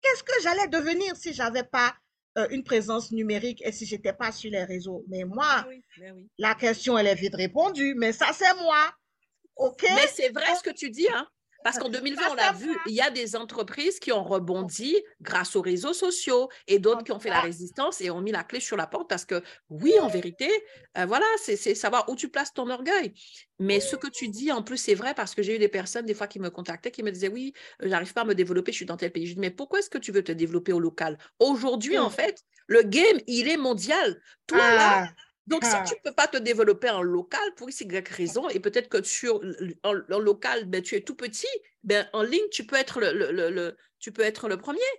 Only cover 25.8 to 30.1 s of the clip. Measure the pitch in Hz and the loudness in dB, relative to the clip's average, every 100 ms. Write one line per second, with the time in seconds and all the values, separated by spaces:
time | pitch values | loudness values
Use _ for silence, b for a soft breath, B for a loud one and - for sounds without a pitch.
25.8 | 185 233 226 208 202 202 180 180 175 170 | -6 -6 -4 -4 -6 -6 -8 -8 -10 -8
26.8 | 240 247 214 185 190 226 262 B B B | -10 -6 -6 -2 -4 -4 -10 B B B
27.8 | 190 185 185 - 226 185 175 180 185 233 | 0 0 0 -2 0 2 2 2 -2 -6
28.8 | 175 170 170 175 170 175 190 185 277 392 | -8 -6 -6 -4 -6 -4 -6 -6 -4 -2
29.8 | 403 277 - | -2 -6 -2